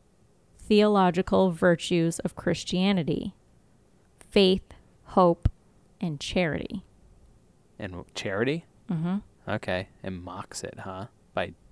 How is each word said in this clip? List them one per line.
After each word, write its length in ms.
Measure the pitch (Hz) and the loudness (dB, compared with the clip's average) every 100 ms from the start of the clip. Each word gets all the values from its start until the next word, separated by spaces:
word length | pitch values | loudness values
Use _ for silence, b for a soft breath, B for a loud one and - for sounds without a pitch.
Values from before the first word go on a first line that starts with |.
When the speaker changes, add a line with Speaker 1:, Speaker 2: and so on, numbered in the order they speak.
| _ _ _ _ _ _ | _ _ _ _ _ _
Speaker 1:
theological 920 | - 208 208 208 180 170 - 190 190 | 2 4 6 4 4 2 2 4 4
virtues 680 | 165 185 170 - 175 165 - | 4 2 2 0 0 0 -2
of 160 | - - | -6 -4
Christianity. 1000 | 175 165 - 180 196 190 143 139 208 - _ _ _ _ _ _ _ _ - | -4 -4 -2 0 2 0 0 -4 -6 -12 _ _ _ _ _ _ _ _ 0
Faith, 440 | 208 190 202 - - _ _ - | 4 6 4 -2 -20 _ _ -2
hope, 440 | - 180 170 - - _ _ _ _ | 4 4 4 -6 -20 _ _ _ _
and 200 | 170 143 | -8 -6
charity. 640 | - 190 170 - - 190 - _ _ _ _ _ _ _ _ - | -4 -2 -2 -4 -8 -12 -14 _ _ _ _ _ _ _ _ -14
Speaker 2:
And 140 | 101 | -12
w-, 120 | 87 - | -12 -14
charity? 520 | - 104 98 127 165 - _ - | -10 -6 -2 -2 -4 -10 _ -8
Speaker 1:
Mm-hmm. 280 | 165 170 196 - _ - | -4 -4 -4 -8 _ -8
Speaker 2:
Okay. 420 | 107 - 92 95 _ | -6 -4 -6 -6 _
And 200 | 98 92 | -12 -12
mocks 400 | 87 92 - - | -12 -14 -14 -12
it, 160 | - - | -12 -12
huh? 280 | 98 95 - _ _ | -12 -12 -14 _ _
By 200 | - 87 85 _ | -8 -8 -10 _